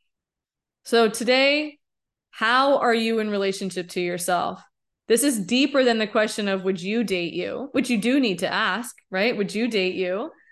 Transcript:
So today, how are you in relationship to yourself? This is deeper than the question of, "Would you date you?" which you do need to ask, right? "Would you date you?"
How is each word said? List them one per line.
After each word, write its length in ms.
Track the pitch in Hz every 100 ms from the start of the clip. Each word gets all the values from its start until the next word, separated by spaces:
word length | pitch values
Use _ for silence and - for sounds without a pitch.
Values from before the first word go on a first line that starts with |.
| _ _ _ _ _ _ _ _
So 240 | - 233 220
today, 680 | 220 233 254 269 294 302 294 _ _ _ _ _
how 480 | - 220 254 277 269
are 160 | 247
you 240 | 226 226 226
in 120 | 214
relationship 580 | 202 196 190 196 180 175
to 100 | 185
yourself? 600 | 175 175 175 175 151 185 - _ _ _ -
This 160 | 226
is 200 | 285 226
deeper 380 | 175 233 285 285
than 160 | 254 226
the 80 | 214
question 400 | 233 220 - 202
of, 160 | 190
"Would 180 | 185 190
you 220 | 180 226
date 300 | 202 185 170
you?" 360 | 170 - - 277
which 180 | 269 247
you 80 | 233
do 220 | 220 277
need 180 | 247 175
to 120 | 180
ask, 420 | 190 214 190 240 - _
right? 260 | 185 226 208
"Would 180 | 185
you 120 | 208 240
date 300 | 214 185 185
you?" 340 | 180 190 311 - _